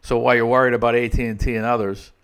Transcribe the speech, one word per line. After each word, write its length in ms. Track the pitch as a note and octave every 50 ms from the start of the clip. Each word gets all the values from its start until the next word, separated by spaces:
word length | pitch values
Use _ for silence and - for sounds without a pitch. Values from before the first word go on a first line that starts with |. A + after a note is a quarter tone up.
So 160 | _ - B2+
while 180 | A#2 A#2+ B2+ B2
you're 120 | A#2+ A2+
worried 260 | A#2 B2 B2+ C3 B2+ A#2+
about 220 | A#2 A2 A#2+ A#2
A 120 | A#2+ A#2+ A#2
T 160 | G#2+ - B2
and 120 | A#2 A2 G2+
T 160 | - B2+ A#2+
and 120 | A2+ A2
others 460 | A#2 B2 A#2 G#2+ G2 G2 F#2+ - - _ _